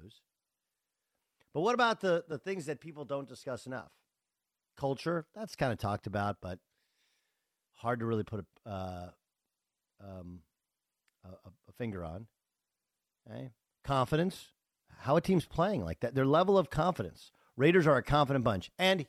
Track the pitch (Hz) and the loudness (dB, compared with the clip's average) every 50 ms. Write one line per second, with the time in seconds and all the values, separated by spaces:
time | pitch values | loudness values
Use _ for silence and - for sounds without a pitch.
0 | 80 107 - _ _ _ _ _ _ _ _ _ _ _ _ _ _ _ _ _ | -20 -20 -20 _ _ _ _ _ _ _ _ _ _ _ _ _ _ _ _ _
1 | _ _ _ _ _ _ _ _ _ _ - 143 175 226 247 240 247 233 220 - | _ _ _ _ _ _ _ _ _ _ -4 -2 0 0 2 2 2 2 2 0
2 | - 190 170 170 - - 160 123 - 190 196 190 143 151 147 - - 165 151 151 | 0 0 0 0 0 -4 -10 -10 -6 -6 -6 -6 -6 -8 -8 -10 -10 -18 -14 -14
3 | 143 107 143 139 139 120 127 - - 139 123 110 - 127 131 120 85 - _ _ | -10 -8 -8 -8 -8 -10 -16 -14 -10 -8 -8 -8 -8 -10 -10 -10 -12 -14 _ _
4 | _ _ _ _ _ _ _ _ _ _ _ _ _ _ _ - 139 135 139 123 | _ _ _ _ _ _ _ _ _ _ _ _ _ _ _ -4 -4 -2 -2 -2
5 | - 160 170 170 156 _ - 208 220 180 - - 151 131 110 - - 101 101 101 | -4 -4 -4 -4 -6 _ -14 -14 -12 -12 -4 -2 -2 0 0 -2 -2 -4 -4 -4
6 | - 110 98 104 101 104 98 - - 90 92 - _ _ _ _ _ _ _ _ | -6 -4 -4 -2 -2 -2 -4 -6 -8 -10 -10 -12 _ _ _ _ _ _ _ _
7 | _ _ _ _ _ _ _ _ _ _ _ _ _ _ _ _ 110 117 123 120 | _ _ _ _ _ _ _ _ _ _ _ _ _ _ _ _ -4 -4 -2 -2
8 | 113 113 113 107 104 - 113 101 85 _ _ _ - 113 101 95 95 92 92 90 | 0 -2 0 -2 -2 -4 -6 -10 -10 _ _ _ -14 -10 -8 -8 -8 -8 -10 -10
9 | 90 90 - _ _ _ _ _ _ _ _ _ _ _ _ _ _ _ _ _ | -12 -14 -18 _ _ _ _ _ _ _ _ _ _ _ _ _ _ _ _ _
10 | 101 98 95 92 87 87 90 87 80 _ _ _ _ _ _ _ _ _ _ _ | -18 -16 -16 -14 -14 -14 -16 -16 _ _ _ _ _ _ _ _ _ _ _ _
11 | _ _ _ _ _ 92 92 - _ 95 85 _ _ _ - - 123 113 98 90 | _ _ _ _ _ -20 -20 -20 _ -20 -20 _ _ _ -12 -8 -8 -6 -6 -6
12 | 85 80 82 98 117 - _ _ _ _ _ _ _ _ _ _ _ _ _ _ | -8 -8 -10 -10 -12 -16 _ _ _ _ _ _ _ _ _ _ _ _ _ _
13 | _ _ _ _ _ 117 107 120 131 127 113 _ _ _ _ _ - - 139 135 | _ _ _ _ _ -16 -14 -12 -14 -14 -16 _ _ _ _ _ -4 -2 2 2
14 | 123 - 156 151 175 190 - - - - _ _ _ _ _ _ _ _ - - | 2 2 2 0 0 0 -2 -8 -18 -20 _ _ _ _ _ _ _ _ -20 -10
15 | - 127 143 170 - - 190 165 - - - - 170 208 208 139 90 82 82 - | -2 2 2 2 4 4 2 2 2 0 -2 0 0 0 0 -2 -2 -4 -4 -4
16 | - 120 123 131 135 135 147 160 185 190 196 196 165 - - 160 156 185 175 - | -4 -2 2 2 4 4 6 4 6 6 6 4 4 2 0 0 0 0 0 -2
17 | 104 82 - - - - _ _ _ _ - - 135 165 175 185 156 156 143 123 | -4 -8 -8 -14 -20 -20 _ _ _ _ -2 4 4 6 6 8 6 6 6 4
18 | - - 143 151 147 123 139 135 113 120 104 92 - - _ - 180 190 190 185 | 4 2 4 4 4 4 2 2 2 2 0 0 -2 -6 _ 0 2 2 2 2
19 | 143 | 0